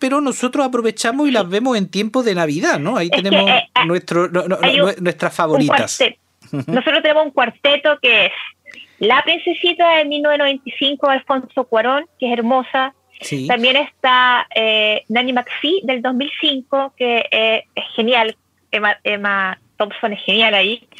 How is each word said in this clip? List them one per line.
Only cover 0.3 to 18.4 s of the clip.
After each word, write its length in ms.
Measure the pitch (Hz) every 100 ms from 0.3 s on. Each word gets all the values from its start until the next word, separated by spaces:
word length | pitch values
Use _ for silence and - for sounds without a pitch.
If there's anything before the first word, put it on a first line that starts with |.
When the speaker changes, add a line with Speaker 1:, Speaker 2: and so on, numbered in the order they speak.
| - 247 285 262
Speaker 1:
aprovechamos 640 | 247 226 220 233 262 294
y 20 |
las 140 | 240
Speaker 2:
Sí. 40 | 175
Speaker 1:
vemos 260 | 202 262 226
en 100 | 190
tiempo 360 | 190 214 262
de 100 | 233
Navidad, 460 | 175 160 147 320 180
¿no? 160 | 156 247
Ahí 100 | 170
Speaker 2:
Es 60 |
que, 100 | 190
Speaker 1:
tenemos 260 | 190 196 196
Speaker 2:
eh, 200 | 202 -
ah, 120 | -
Speaker 1:
nuestro, 420 | 160 175 - 170 180
no, 200 | 175 180
no, 100 | 180
Speaker 2:
hay 180 | 175 -
un, 80 | 190
Speaker 1:
nue-, 100 | 190
nuestras 320 | 175 - -
Speaker 2:
un 40 | -
Speaker 1:
favoritas. 600 | 165 147 147 139 107 -
Speaker 2:
cuarteto. 220 | 175 - _ _ - 143
Speaker 1:
Ujú. 160 | 131
Speaker 2:
Nosotros 300 | 240 311 302
tenemos 220 | 302 302
un 60 | 302
cuarteto 680 | - 226 - 285 285 302 294
que 240 | 254 220 185
es 60 | - - - - - - -
La 240 | 202 262
Princesita 760 | 294 330 349 330 349 349 339 320
de 80 | 294
mil 160 | 294
novecientos 160 | 294 294
noventa 180 | 277 269 -
y 60 |
cinco 340 | - 277 285 285
de 60 |
Alfonso 500 | 269 - 269 254 - 247
Cuarón, 380 | 226 233 277 330 -
que 80 | 247
es 60 | 233
hermosa. 580 | 233 262 247 269 262 - _ -
Speaker 1:
Sí. 260 | - 143 135
Speaker 2:
También 300 | 247 247 269
está, 720 | 285 _ 262 254 254 247 -
eh, 520 | - 220 214 214 214 -
Nanny 240 | 226 254
McPhee 500 | 247 240 - 294 392
del 180 | 254 254
dos 140 | 254 254
mil 160 | 294 -
cinco, 520 | 302 269 - 277 269 -
que, 320 | 247 233 -
eh, 320 | 220 220 220 - -
es 80 | -
genial. 420 | - 226 247 220 -